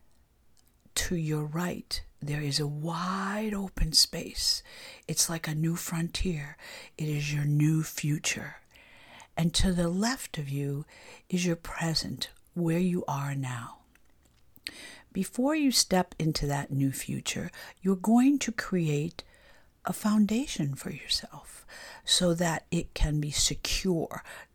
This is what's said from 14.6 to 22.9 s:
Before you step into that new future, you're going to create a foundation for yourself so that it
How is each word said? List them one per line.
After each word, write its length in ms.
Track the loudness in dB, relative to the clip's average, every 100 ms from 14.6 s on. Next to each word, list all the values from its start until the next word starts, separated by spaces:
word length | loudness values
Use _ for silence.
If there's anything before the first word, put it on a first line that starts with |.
| -14 -12 -18 -20 -8
Before 440 | -4 -4 0 2 4
you 160 | 4
step 420 | 4 4 2 2 0
into 260 | 0 0 0
that 260 | -2 -2
new 200 | 0 0
future, 580 | 0 -6 -6 -4 -6 -8 -10 -18 -4
you're 140 | 0 0
going 420 | 6 8 8 6
to 140 | 0
create 720 | -4 -2 0 2 0 -2 -8 -18 -20 -20 -20 -20 _ -6
a 60 |
foundation 840 | -2 2 4 4 2 -2 -2 -2 -2
for 160 | -8
yourself 760 | -10 -4 -4 -4 -16 -18 -20 -20 -18 -16 -12 0
so 300 | 4 4 4
that 300 | 2 0 0
it 240 | -2 -2